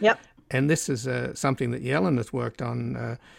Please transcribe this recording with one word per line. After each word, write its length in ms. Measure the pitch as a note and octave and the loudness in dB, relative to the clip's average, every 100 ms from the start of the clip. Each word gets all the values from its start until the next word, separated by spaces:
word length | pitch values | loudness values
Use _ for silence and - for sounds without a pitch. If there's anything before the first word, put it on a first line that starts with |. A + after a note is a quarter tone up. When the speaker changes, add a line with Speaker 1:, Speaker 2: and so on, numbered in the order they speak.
Speaker 1:
Yep. 200 | G#3 A#3 - - - | 2 2 -4 -20 -4
Speaker 2:
And 200 | C3 C#3+ | 0 2
this 180 | D#3+ - | 2 0
is, 200 | B2+ B2+ | -2 -2
uh, 260 | B2 B2 | -4 -4
something 360 | - C3+ C3 A#2+ | -2 0 2 0
that 100 | A#2+ | -2
Yellen 360 | B2 D3 F#3 B2+ | 0 2 4 2
has 140 | A2 | 0
worked 300 | C3 A#2 - | -4 -4 -4
on, 340 | A#2+ A#2+ A#2+ B2 | -6 -4 -4 -4
uh, 200 | A#2 A#2+ - | -6 -8 -14